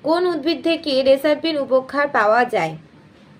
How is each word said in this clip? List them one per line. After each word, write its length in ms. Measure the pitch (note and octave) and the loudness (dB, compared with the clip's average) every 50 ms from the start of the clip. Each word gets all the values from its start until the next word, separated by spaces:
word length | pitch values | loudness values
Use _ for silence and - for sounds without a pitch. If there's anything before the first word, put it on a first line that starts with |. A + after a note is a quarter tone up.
| - | -2
কোন 220 | C#4+ E4 F4 F4+ | -2 0 0 0
উদ্ভিদ 380 | F4+ E4+ D4+ C4 E4 D#4+ B3+ - | 0 -2 -2 -2 -2 -2 -2 -2
থেকে 400 | E4 E4 D#4 - D4+ C4 C4 C4 | -2 -2 -2 -2 -2 -2 2 4
রেসারপিন 540 | C4+ C4+ C4+ D#4 D4+ D4 C#4+ D#4+ E4 D#4 | 4 4 4 2 0 0 0 -2 -2 -2
উপক্ষার 500 | C#4+ C4+ A3 C4 C4 B3+ - C4+ C#4+ C#4+ | -4 -2 0 0 0 0 -2 -2 -2 -2
পাওয়া 380 | C#4+ C#4 A#3 G#3 G#3+ A3 A#3+ B3 | 0 0 2 2 2 2 2 2
যায়? 320 | A#3+ A3+ G3 D#3+ D#3+ D#3 D#3 - - - - - - - - - - - | 0 0 -2 -2 -4 -6 -10 -16 -20 -20 -20 -20 -20 -20 -20 -20 -20 -20